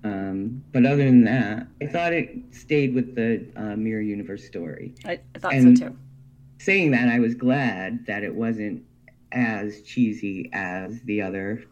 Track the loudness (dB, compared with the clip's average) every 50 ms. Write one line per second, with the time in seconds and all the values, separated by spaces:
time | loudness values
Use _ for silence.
0 | -6 -6 -6 -6 -6 -6 -6 -6 -6 -6 -8 -10 -14 -6 2 2 4 4 4 4
1 | 4 8 8 8 8 8 4 0 -2 -2 -4 -8 -10 -14 -14 -10 -10 -6 -4 -2
2 | -2 0 0 -2 -2 -4 -8 -16 -16 -16 -20 -20 -6 0 2 2 2 2 2 0
3 | -2 -2 -2 -2 0 0 0 -2 -4 -10 -12 -10 -8 -8 -6 -4 -4 -4 -2 -4
4 | -4 -4 -6 -6 -8 -10 -12 -12 -14 -12 -12 -10 -10 -10 -10 -12 -12 -14 -16 -14
5 | -10 -10 -10 -10 -10 -18 -20 -8 -4 -2 2 8 10 10 10 8 6 0 -12 -16
6 | -20 -20 -20 -20 -20 -20 -20 -20 -20 -20 -20 -10 -2 2 2 4 4 4 2 4
7 | 2 2 2 2 2 0 0 0 0 0 0 2 0 -2 -4 -4 -6 -8 -8 -8
8 | -8 -8 -8 -6 -6 -8 -6 -4 -4 -4 -4 -4 -6 -8 -8 -10 -14 _ _ _
9 | _ -20 _ _ _ _ -4 -2 -2 -2 -2 -4 -6 -8 -10 -12 -18 -12 -2 0
10 | 0 0 0 -4 -6 -8 -6 -8 -10 -8 -8 -8 -6 -6 -6 -8 -8 -10 -12 -12
11 | -8 -6 -4 -4 -4 -4 -6 -6 -6 -6 -8 -8 -10 _